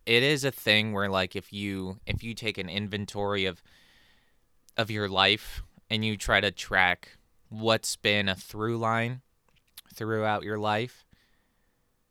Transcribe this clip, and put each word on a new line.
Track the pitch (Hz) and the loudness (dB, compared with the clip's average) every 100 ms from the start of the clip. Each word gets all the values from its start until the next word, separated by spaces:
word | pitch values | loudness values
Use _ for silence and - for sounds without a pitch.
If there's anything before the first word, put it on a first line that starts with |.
| - | 2
it | 117 | 4
is | 135 147 139 | 6 2 0
a | |
thing | - 117 107 110 | -2 2 4 4
where, | 101 101 | 0 0
like, | 95 92 98 | 0 0 -4
if | - | -8
you, | 101 101 98 92 98 - | -6 -4 -4 -6 -8 -6
if | 98 | -6
you | 113 | -6
take | 110 110 101 | -8 -6 -6
an | 90 | -6
inventory | 98 104 101 101 104 101 101 95 | -6 -4 -6 -6 -4 -2 0 -2
of, | 85 _ _ _ _ _ _ _ _ _ _ _ - | -4 _ _ _ _ _ _ _ _ _ _ _ -6
of | 107 | -4
your | 107 101 | -2 0
life | 95 98 104 - - - _ - | 4 6 4 -2 -14 -16 _ -6
and | 110 | -2
you | 110 104 | -2 -2
try | - 104 | 2 2
to | 101 | 2
track | - - 95 90 90 - - _ _ - | -2 -2 2 2 2 -6 -20 _ _ -16
what's | 110 110 110 - - | -2 2 2 0 -2
been | 107 104 98 | 2 2 2
a | 92 | -2
through | - 107 110 117 | -6 -6 -4 -2
line | 113 113 117 127 - _ _ _ _ - - | 0 0 -2 -6 -14 _ _ _ _ -20 -18
throughout | - 110 110 107 104 | -8 -4 0 0 -2
your | 87 107 | -2 -4
life, | 107 107 123 - _ _ _ _ _ _ _ _ _ _ _ | 0 0 -2 -10 _ _ _ _ _ _ _ _ _ _ _